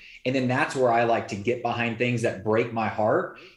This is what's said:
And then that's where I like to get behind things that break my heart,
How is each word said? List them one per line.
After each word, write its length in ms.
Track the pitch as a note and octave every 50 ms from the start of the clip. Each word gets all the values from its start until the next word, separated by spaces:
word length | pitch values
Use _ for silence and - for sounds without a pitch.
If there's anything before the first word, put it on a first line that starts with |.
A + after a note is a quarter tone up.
| - - - - -
And 100 | B2+ C3
then 120 | C3+ B2+
that's 280 | B2 B2 C#3 D#3+ D#3 -
where 160 | C3+ B2+ A#2+
I 120 | A2+ A#2+ A#2+
like 240 | A#2 A2+ G#2+ - -
to 60 | A2
get 260 | G2 - B2 B2 -
behind 380 | - A#2 A2+ A#2 A#2 A#2 A2 A2+
things 240 | B2 B2 B2 A2+ A#2
that 200 | G#2+ - F#2+ F#2+
break 300 | G#2+ A2 A2+ B2 A#2 A2+
my 140 | A#2 A2
heart, 500 | G2+ - A2 G#2+ A2+ C3+ F3+ F#3+ - - - - - -